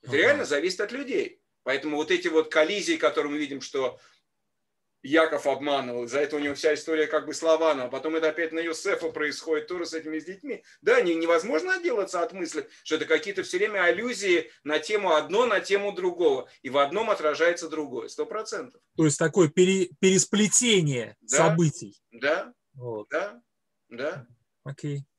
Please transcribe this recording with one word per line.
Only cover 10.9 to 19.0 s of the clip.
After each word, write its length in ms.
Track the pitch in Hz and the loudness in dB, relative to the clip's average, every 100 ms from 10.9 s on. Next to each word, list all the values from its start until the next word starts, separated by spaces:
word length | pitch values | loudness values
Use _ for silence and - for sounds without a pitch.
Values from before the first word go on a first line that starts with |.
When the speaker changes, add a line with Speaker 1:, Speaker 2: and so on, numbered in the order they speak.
| 247 | 4
Speaker 1:
не-, 140 | 180 | 4
невозможно 600 | 165 165 170 190 302 359 370 | 0 2 2 2 -2 0 -2
отделаться 460 | 349 233 185 180 | 0 -2 -2 -2
от 100 | 170 | -4
мысли, 360 | 185 165 156 139 - | -4 -8 -8 -10 -16
что 120 | - 156 | -4 -4
это 80 | |
какие-то 380 | 151 156 190 196 | 2 0 0 -8
всё 140 | - 180 | -4 -2
время 260 | 214 202 | -2 2
аллюзии 680 | 175 175 240 208 196 175 156 _ | 2 2 -2 -4 2 0 0 _
на 140 | 139 151 | -4 -4
тему 340 | 151 214 190 | 0 -2 2
одно, 320 | 156 143 196 240 | 2 2 2 2
на 140 | 196 | 2
тему 320 | - 202 202 | 0 0 0
другого, 560 | 175 180 170 165 131 - _ | -2 -4 2 2 2 -4 _
и 80 | 135 | -2
в 80 | 135 | 2
одном 320 | 139 180 226 | 2 0 0
отражается 580 | 196 151 143 165 170 165 | 0 0 2 2 2 -4
другое, 400 | 156 143 123 110 | -6 -6 -8 -10
сто 180 | - 147 | -8 -6
процентов. 540 | 208 214 202 135 _ _ | -6 -8 -10 -12 _ _
Speaker 2:
То 80 | - | 0